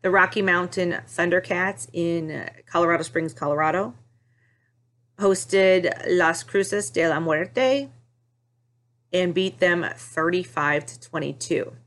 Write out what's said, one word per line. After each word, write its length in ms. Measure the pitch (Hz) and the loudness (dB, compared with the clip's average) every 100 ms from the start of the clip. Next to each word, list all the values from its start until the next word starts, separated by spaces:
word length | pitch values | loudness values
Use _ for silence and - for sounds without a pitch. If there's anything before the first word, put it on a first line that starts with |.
The 80 | 190 | 2
Rocky 320 | 190 190 220 | 4 2 2
Mountain 580 | 190 175 175 - 180 - - | 0 2 0 -2 -2 -4 -8
Thundercats 800 | - 175 180 185 180 190 196 - | -2 0 0 0 -4 -2 -6 -10
in 580 | 170 170 170 156 143 95 - _ | -4 -2 -2 -4 -10 -12 -16 _
Colorado 380 | 170 170 170 | 0 2 2
Springs, 280 | 165 165 160 | 0 -4 -4
Colorado, 640 | - 143 147 156 170 220 240 _ _ _ _ _ _ _ _ _ _ _ - | -4 -2 0 2 0 -4 -8 _ _ _ _ _ _ _ _ _ _ _ -2
hosted 720 | 202 190 - 196 190 185 170 - - | 0 0 0 4 6 4 2 -4 0
Las 340 | 180 165 165 | 2 2 0
Cruces 480 | - 202 196 208 202 | -2 -2 0 -2 -4
de 180 | - 160 | 0 0
la 120 | 151 | 0
Muerte 720 | 165 156 185 - 262 277 277 - _ _ _ _ _ _ _ _ _ _ _ | 0 -2 -2 0 2 0 -2 -14 _ _ _ _ _ _ _ _ _ _ _
and 200 | 180 180 | 0 0
beat 280 | 175 190 - | 0 -2 2
them 260 | 180 175 160 - | 2 2 -2 -8
thirty-five 880 | - - 165 180 175 - 147 147 147 | -10 -2 0 0 -4 -2 0 0 -4
to 140 | - | -18
twenty-two. 720 | - 160 143 143 - 170 - - | -10 -8 -6 -8 -4 -4 -4 -12